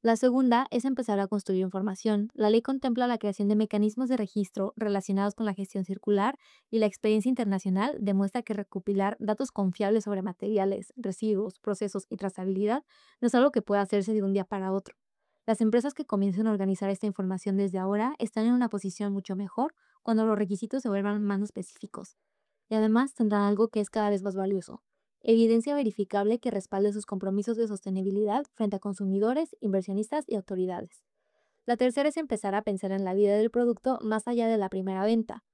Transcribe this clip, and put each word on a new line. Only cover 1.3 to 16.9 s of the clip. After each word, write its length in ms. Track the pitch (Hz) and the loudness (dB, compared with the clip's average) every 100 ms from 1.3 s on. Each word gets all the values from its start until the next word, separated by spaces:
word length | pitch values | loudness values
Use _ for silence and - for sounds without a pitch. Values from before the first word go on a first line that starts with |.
| 208 - 190 | -2 0 0
información. 720 | 185 190 202 190 220 208 214 | 0 -2 -4 -4 0 0 -2
La 180 | - 214 | 0 4
ley 120 | 226 | 4
contempla 460 | 233 269 262 233 247 | 2 -2 0 0 0
la 100 | 233 | 0
creación 300 | 208 190 202 | -2 0 2
de 80 | 214 | 2
mecanismos 520 | 214 208 214 214 254 | 2 2 0 0 -2
de 80 | 254 | 0
registro 560 | 202 - 196 - 196 - | -2 -2 -4 -4 -6 -4
relacionados 580 | 220 202 190 196 202 | -2 -2 0 0 0
con 100 | 202 | -2
la 100 | 220 | -4
gestión 300 | 190 196 196 | -4 -6 -6
circular 540 | 185 190 - 202 208 277 _ _ _ | -4 -4 2 2 2 -2 _ _ _
y 80 | 226 | 2
la 80 | 214 | 2
experiencia 420 | - 220 214 214 | 0 2 2 2
internacional 680 | 262 226 196 190 185 226 294 | 0 0 0 0 0 0 -2
demuestra 440 | 208 196 196 247 | 0 2 2 -2
que 120 | 220 | -4
recopilar 640 | 208 202 196 185 202 196 - | -6 -6 -8 -2 0 0 -2
datos 320 | 208 214 262 | -2 -2 -2
confiables 540 | - 190 175 202 220 | 0 -2 0 2 2
sobre 180 | 208 202 | 0 -4
materiales, 720 | 185 175 196 214 190 196 185 | -4 -6 -2 0 0 -2 -6
residuos, 640 | - 226 185 220 202 208 - | -10 -8 -4 -2 0 -2 -6
procesos 480 | - 202 208 190 - | -6 -4 -4 -6 -8
y 60 | - | -8
trazabilidad 680 | 196 190 185 190 208 247 - _ _ _ | -8 -6 -4 -2 0 -2 -4 _ _ _
no 60 | 240 | 0
es 80 | |
algo 160 | 247 269 | 4 4
que 100 | 254 | 2
pueda 200 | - 202 | 0 0
hacerse 320 | 196 208 190 | 2 0 0
de 100 | 214 | 0
un 100 | 196 | 0
día 120 | 196 | 0
para 280 | 185 202 190 | -2 -4 -2
otro. 220 | 190 190 - _ _ _ _ - | -4 -4 -20 _ _ _ _ -2
Las 140 | 220 | 0
empresas 340 | 220 233 262 | 4 2 0
que 100 | - | -6
comiencen 420 | 302 202 196 185 220 | -4 0 0 0 0
a 60 | |
organizar 380 | 208 190 190 196 | 0 0 0 -2